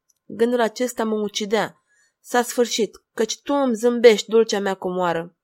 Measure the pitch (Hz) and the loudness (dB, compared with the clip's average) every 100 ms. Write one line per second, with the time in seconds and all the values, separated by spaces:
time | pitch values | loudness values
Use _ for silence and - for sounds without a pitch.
0 | _ _ - 202 233 247 220 214 247 - | _ _ -12 -2 0 2 0 -2 -6 -4
1 | 226 214 208 - 208 214 175 - _ _ | -4 -2 -4 -6 -4 -2 -2 -8 _ _
2 | _ _ - 247 233 - 233 - 208 - | _ _ -4 -2 -2 0 -2 0 -4 -6
3 | _ - 226 - - 285 269 220 240 240 | _ -6 -4 -4 -4 0 0 0 0 4
4 | 233 208 - 220 220 208 196 190 190 180 | 6 6 4 2 2 0 -2 -4 -4 -2
5 | 180 165 170 _ | -2 -2 -6 _